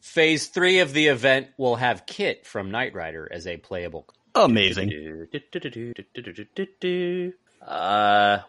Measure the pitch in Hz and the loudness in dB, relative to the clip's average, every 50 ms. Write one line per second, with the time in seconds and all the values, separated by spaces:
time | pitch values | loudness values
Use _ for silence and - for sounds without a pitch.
0 | _ - - 170 160 160 160 147 - - - 190 175 180 185 185 180 147 135 151 | _ -4 2 2 4 4 4 2 -2 -4 -2 0 2 4 6 4 4 2 2 2
1 | 156 151 139 123 110 135 131 135 131 - _ - 135 123 120 117 127 123 113 92 | 4 4 2 4 4 4 4 4 2 -6 _ -2 0 0 0 2 0 0 0 -2
2 | - - - - 202 175 - - _ - - 110 98 98 98 117 127 117 - 98 | -6 -18 -8 -4 -4 -4 -4 -4 _ -12 -10 -8 -8 -6 -4 -4 -6 -6 -6 -10
3 | 82 80 80 80 78 - - 85 85 90 87 82 _ - 101 90 87 85 - - | -10 -10 -10 -12 -12 -12 -12 -12 -10 -10 -10 -10 _ -10 -10 -8 -8 -8 -10 -12
4 | - _ _ _ _ _ _ 262 220 165 113 110 101 95 85 90 95 - 80 76 | -16 _ _ _ _ _ _ 2 4 4 6 4 4 2 2 0 -4 -4 -4 -6
5 | 76 78 78 80 82 82 - 147 _ _ - 175 - 147 - 113 117 120 117 - | -10 -12 -12 -12 -14 -10 -12 -12 _ _ -12 -10 -10 -10 -12 -10 -12 -12 -12 -14
6 | 98 _ _ - 120 104 87 - 104 _ _ - 196 190 _ _ - 180 180 180 | -16 _ _ -16 -16 -14 -14 -16 -18 _ _ -8 -8 -8 _ _ -6 -4 -2 -2
7 | 180 175 175 180 180 180 185 _ _ _ _ _ - - - 76 - 90 101 107 | -2 -2 -4 -4 -6 -8 -10 _ _ _ _ _ -14 -10 -8 -4 -2 0 2 2
8 | 104 104 101 104 104 101 101 101 - | 4 4 6 6 6 4 4 2 -2